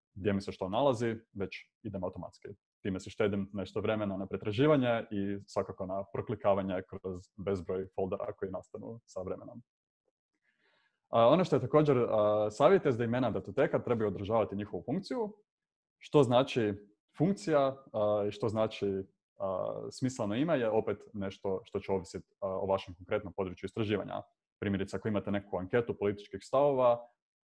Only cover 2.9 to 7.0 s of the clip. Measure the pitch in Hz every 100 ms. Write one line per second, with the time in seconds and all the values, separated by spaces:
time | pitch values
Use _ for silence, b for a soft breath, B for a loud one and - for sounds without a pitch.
2.9 | 92 - - 107 101 95 101 95 110 104
3.9 | 107 104 95 98 98 107 104 147 147 123
4.9 | 117 107 104 98 101 - 104 95 - 92
5.9 | 98 101 - 101 107 104 98 95 92 -
6.9 | 98